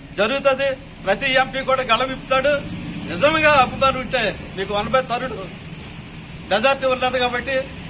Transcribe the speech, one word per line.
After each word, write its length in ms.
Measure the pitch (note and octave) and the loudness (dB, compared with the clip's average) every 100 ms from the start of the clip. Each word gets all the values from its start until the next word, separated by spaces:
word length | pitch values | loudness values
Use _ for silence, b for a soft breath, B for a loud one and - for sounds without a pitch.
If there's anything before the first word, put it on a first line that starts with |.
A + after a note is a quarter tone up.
| - E3+ | -8 -2
జరుగుతుంది. 580 | G#3+ C#4 C#4 C4 C#4 C4 - - F#3+ | 0 2 2 2 0 -2 -8 -6 -2
ప్రతి 280 | G#3+ C#4 | 0 2
ఎంపీ 280 | C4 C4 C4 | 2 2 0
కూడా 220 | B3+ C4 | 0 0
గళమిప్పుతాడు. 680 | B3+ A3 C4 C4 - C4 C#4 C#4+ - - - - - | 2 2 2 -4 0 2 4 2 -2 -8 -8 -8 -6
నిజంగా 420 | E3+ C#4+ D#4+ D4+ | 2 4 6 6
అభిమానం 480 | D4 B3 G#3 C4+ C4 | 6 4 4 2 2
ఉంటే 360 | B3+ B3+ G#3 - - F#3 | -2 -2 -2 -4 -8 -8
మీకు 160 | F#3+ | -4
వన్ 160 | G3+ G#3+ | -2 0
బై 120 | C4 | 0
థర్డ్ 320 | B3+ A#3+ B3+ G3 F3+ - - - - - - - - - - | 0 -2 -4 -8 -10 -12 -14 -14 -14 -14 -14 -14 -14 -14 -2
మెజార్టీ 340 | C4 C4 C4+ C4 | 2 4 2 0
ఉన్నది 340 | B3+ B3+ B3+ | 0 0 0
కాబట్టి 380 | B3 A#3+ C4 C4 C4+ - | 0 -2 -2 -2 -4 -10